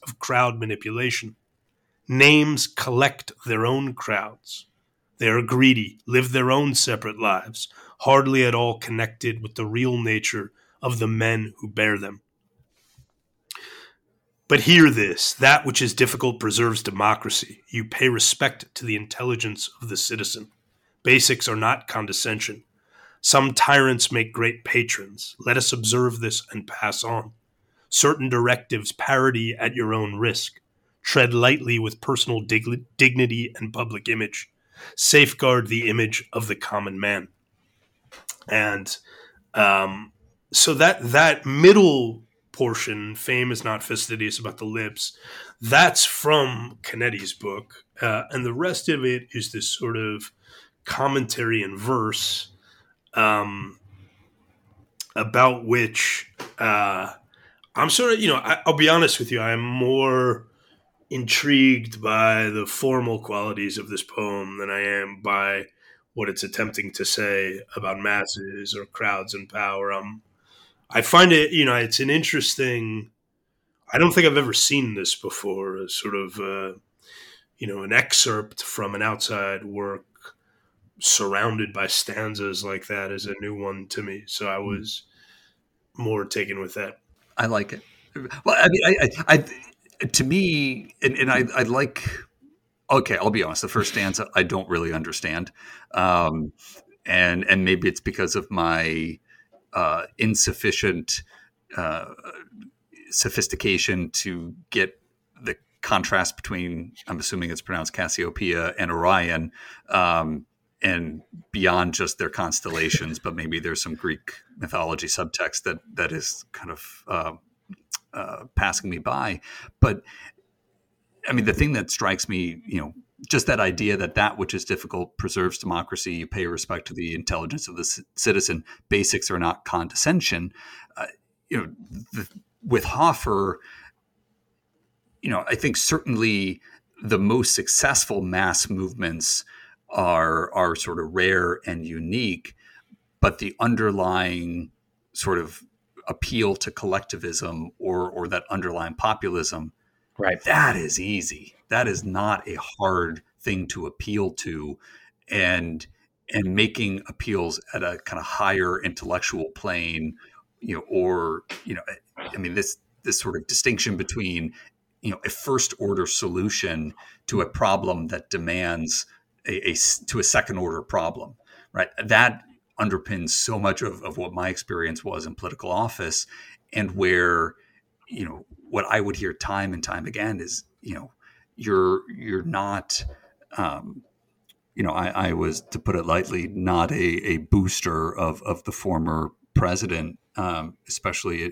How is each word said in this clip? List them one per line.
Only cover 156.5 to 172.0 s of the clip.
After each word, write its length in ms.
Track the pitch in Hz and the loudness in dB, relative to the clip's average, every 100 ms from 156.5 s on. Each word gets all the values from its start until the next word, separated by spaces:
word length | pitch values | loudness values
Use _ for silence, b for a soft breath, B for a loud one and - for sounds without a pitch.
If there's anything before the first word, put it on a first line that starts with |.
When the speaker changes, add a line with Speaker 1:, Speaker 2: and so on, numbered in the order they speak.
| 98 | 2
Speaker 2:
making 460 | 113 127 104 95 - | 2 0 -4 -6 -10
appeals 520 | - 117 98 85 - - | -10 -4 -2 -2 -6 -8
at 100 | 107 | -6
a 140 | 87 87 - | -6 -6 -10
kind 140 | 82 | -10
of 60 | 78 | -8
higher 560 | - 98 95 90 92 | -2 0 2 0 -2
intellectual 720 | 92 82 87 90 - 87 78 | -4 -8 -4 -4 -2 -4 -6
plane, 640 | - 101 87 85 80 78 b b b _ _ | -6 -6 -4 -4 -6 -6 b b b _ _
you 160 | - 82 | -10 -10
know, 80 | - | -4
or, 540 | 95 90 90 82 80 - - - | 0 2 0 -2 -6 -10 -14 -10
you 100 | - | -10
know, 60 | - - _ - | -10 -16 _ -16
I, 120 | - | -12
I 40 | - | -8
mean, 180 | 87 98 | -4 -2
this, 220 | 98 - _ _ | -4 -6 _ _
this 160 | - - | -4 -4
sort 160 | - 85 | -4 -6
of 100 | - | -4
distinction 480 | - 127 110 113 92 | -2 0 0 -2 -4
between, 580 | 92 117 95 85 80 B B _ _ _ | -6 -6 -4 -4 -6 B B _ _ _
you 100 | 107 | -8
know, 80 | 92 - | -6 -8
a 40 | |
first 440 | - 139 135 - - | -8 -2 -2 -2 -2
order 300 | 101 95 87 | -2 -2 -2
solution 840 | - 95 90 101 - 90 80 78 B B B - | -2 -2 -2 -2 -2 -4 -4 -6 B B B -4
to 140 | 98 | -2
a 80 | 87 | -2
problem 580 | - 104 95 92 87 80 | 0 2 2 0 -4 -6
that 220 | 87 - | -8 -6
demands 760 | 95 82 90 90 113 120 - - b b _ - | -6 -4 -2 -2 -2 -4 -4 -6 b b _ -8
a, 220 | 98 92 | -4 -2
a 20 | |
s-, 320 | 82 - - - | 0 0 0 -4
to 120 | 117 | -2
a 40 | |
second 340 | - - - 92 | 2 2 0 -4
order 240 | 90 80 | -4 -6
problem, 540 | - 98 82 - - - b b b | -4 -2 -2 -6 -14 -20 b b b
right? 160 | - 92 - | -4 -4 -4